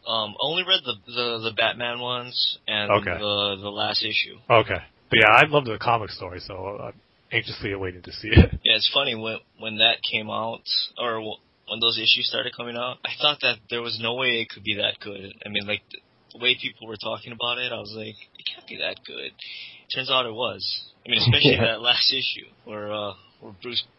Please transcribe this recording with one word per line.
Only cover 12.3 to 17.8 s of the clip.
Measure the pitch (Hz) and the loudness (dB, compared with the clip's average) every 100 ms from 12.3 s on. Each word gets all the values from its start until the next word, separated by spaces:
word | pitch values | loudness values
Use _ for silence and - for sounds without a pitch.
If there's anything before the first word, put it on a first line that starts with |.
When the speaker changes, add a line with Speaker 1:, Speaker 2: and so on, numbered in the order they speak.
| 117 120 - | -2 -4 -6
Speaker 1:
coming | 120 120 | -8 -6
out, | 123 123 | -6 -6
I | - - | -10 0
thought | 147 147 | 0 2
that | 131 110 _ | -2 -2 _
there | 120 | -4
was | 117 110 | -4 -4
no | 113 | -4
way | 123 127 117 | 0 0 0
it | 113 | -2
could | - | -6
be | 104 101 | -4 -2
that | 107 - | -2 -4
good. | 107 98 98 101 104 | -10 -12 -14 -14 -8
I | |
mean, | 104 101 | -6 -4
like, | 104 _ | -6 _
the, | - _ _ _ - | -20 _ _ _ -4
the | |
way | 123 127 | 0 0
people | - - 113 | -2 -12 -12
were | 107 | -8
talking | 113 110 117 | -6 -6 -10
about | 117 120 120 | -8 -4 -4
it, | 123 | -4
I | |
was | 117 | -8